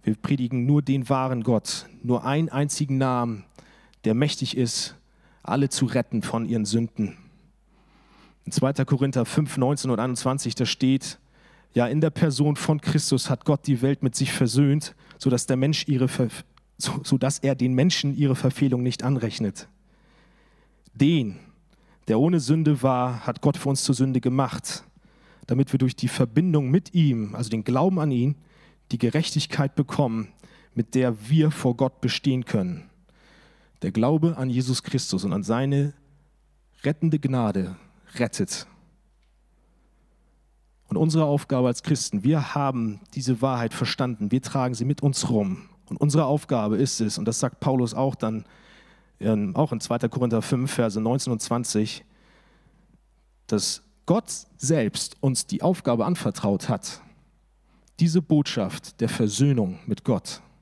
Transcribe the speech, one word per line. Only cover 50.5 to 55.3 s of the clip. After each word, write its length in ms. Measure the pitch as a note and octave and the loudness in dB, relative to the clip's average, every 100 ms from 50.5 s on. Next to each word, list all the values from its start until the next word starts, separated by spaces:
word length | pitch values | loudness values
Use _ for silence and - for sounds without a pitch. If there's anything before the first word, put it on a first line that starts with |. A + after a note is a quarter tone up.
| B2+ C3 | -2 0
Verse 280 | - A#2 G#2 | 0 0 0
neunzehn 320 | A2 C3 C3 | 0 0 -2
und 80 | A2+ | -4
zwanzig, 640 | - A#2 A#2+ G#2+ G#2+ - _ _ _ _ _ _ _ _ _ _ _ _ _ _ - | -2 -4 -2 -2 -2 -4 _ _ _ _ _ _ _ _ _ _ _ _ _ _ -4
dass 360 | G#2+ - - _ _ - | -2 -2 -6 _ _ 0
Gott 400 | G3 - - - _ | 0 0 -14 -14 _
selbst 600 | C3 D#3+ G#2+ - - - | 0 2 2 -2 -10 -2
uns 260 | C3+ | -2